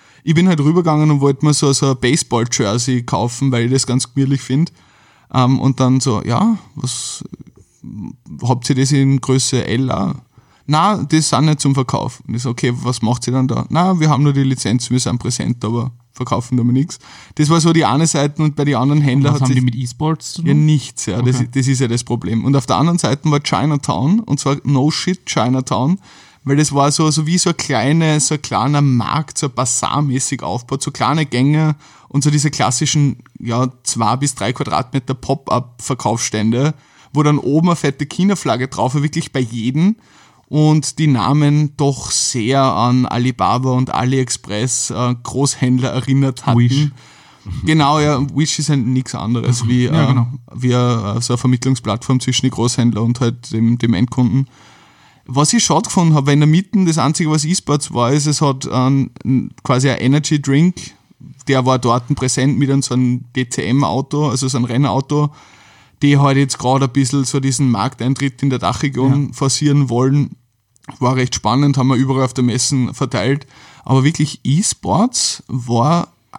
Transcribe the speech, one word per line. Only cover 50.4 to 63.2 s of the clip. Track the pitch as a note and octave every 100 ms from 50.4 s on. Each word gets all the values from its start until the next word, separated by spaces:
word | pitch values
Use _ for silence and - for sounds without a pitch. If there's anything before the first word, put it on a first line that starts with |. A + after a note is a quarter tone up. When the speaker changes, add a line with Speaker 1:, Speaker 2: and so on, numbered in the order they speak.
| -
Speaker 1:
wie, | - B2+
äh, | B2 B2 A#2 G#2 A#2
so | A#2+
eine | B2
Vermittlungsplattform | B2+ B2 - B2+ A2 G#2 - B2+
zwischen | - B2 C3
die |
Großhändler | - A#2 - A#2+ A2+
und | A#2 A#2+
halt | A#2+ A#2+ -
dem, | A2 A2+ A#2+
dem | A#2
Endkunden. | F#2 B2 - A#2+ C3 C3+ - - - _ _ _ _ -
Was | C3 D3+
ich | A#3
schade | - D#3
gefunden | - G3 E3
hab, | D3+ C#3
weil |
in | C#3+
der | D3+
Mitte | E3 G3 F#3+ F3+
das | D#3+
Einzige, | C3 D#3+ D#3
was | D#3 D3
E-Sports | F#3 - D3 -
war, | A#2 A#2+
ist, | D3 D3
es | C#3
hat, | C#3+ C3+ -
ähm, | C3 C3 C#3 - -
n-, | - C3 - -
quasi | - B2+ C#3
ein | A#2+
Energy | B2+ D3 C#3+ D3+
Drink, | C#3 C#3 F3+ - - - _ _ - - -
der | C3 B2+
war | B2+
dort | A#2+ A#2+ - C3
präsent | B2+ - C3+ C3+
mit | C3+
einem | C#3
so | -
einem | B2+ B2 B2